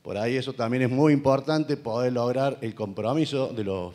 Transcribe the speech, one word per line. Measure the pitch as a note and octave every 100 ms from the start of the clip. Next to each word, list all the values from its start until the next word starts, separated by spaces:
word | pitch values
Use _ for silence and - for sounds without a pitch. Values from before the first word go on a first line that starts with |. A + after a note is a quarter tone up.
Por | - G2
ahí | A2+ C3
eso | C3
también | B2+ A#2 B2+
es | B2+
muy | B2+ D#3
importante, | C#3+ C3+ C3+ C#3 D#3 D3+ D3
poder | A#2+ A2+ B2+
lograr | B2 A#2+ B2+ C#3 C3
el | A2+
compromiso | G#2+ G#2+ G2 G#2+ D3 D3+ C#3 C3
de | A2+ G2
los | F#2+ F2